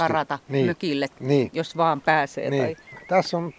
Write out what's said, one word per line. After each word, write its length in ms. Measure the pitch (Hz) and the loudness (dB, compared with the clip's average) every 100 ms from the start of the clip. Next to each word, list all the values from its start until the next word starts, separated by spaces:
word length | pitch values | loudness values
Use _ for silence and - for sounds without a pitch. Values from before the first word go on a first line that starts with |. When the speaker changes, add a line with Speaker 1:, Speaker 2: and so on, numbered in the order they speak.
Speaker 1:
karata 360 | 165 160 143 143 - | 0 0 -2 -6 -4
Speaker 2:
Niin. 160 | 135 135 | 0 0
Speaker 1:
mökille, 420 | 170 180 143 139 - | 0 -2 -2 -4 -4
Speaker 2:
Niin. 300 | 131 143 117 | 0 2 2
Speaker 1:
jos 240 | 156 160 160 | -2 -6 0
vaan 240 | 165 143 | 0 2
pääsee. 480 | - 156 143 - - | 2 2 2 -4 -2
Speaker 2:
Niin. 140 | 139 | 0
Speaker 1:
Tai 120 | 135 160 - - - | 0 -4 -12 -14 0
Speaker 2:
Tässä 300 | 185 - 170 | 0 2 -2
on 160 | 170 | -6